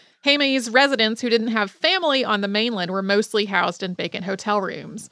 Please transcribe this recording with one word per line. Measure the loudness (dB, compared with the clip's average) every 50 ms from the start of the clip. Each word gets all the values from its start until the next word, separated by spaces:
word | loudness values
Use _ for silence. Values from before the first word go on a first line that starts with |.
| _ _ _ _ 0
Heime's | 0 2 2 2 2 2 0 0 2
residents | 4 4 4 6 4 2 2 2 0 0
who | -2 2
didn't | 2 2 2 2
have | 0 0 -2 -2
family | -4 _ 0 2 2 2 2 2 2 2 0
on | 0 0 0
the | 0 -2
mainland | -2 0 -2 -2 -2 -4 -4 -4
were | -4 -4 -2
mostly | 0 2 0 0 0 0 -2 -2
housed | 0 0 0 0 0 -2 -4 -6
in | -8 -6
vacant | -6 -6 -6 -6 -8 -6
hotel | -6 -6 -6 -4 -2 -2 -2
rooms. | -2 -4 -6 -10 -12 -14 -14 -16 -16 -18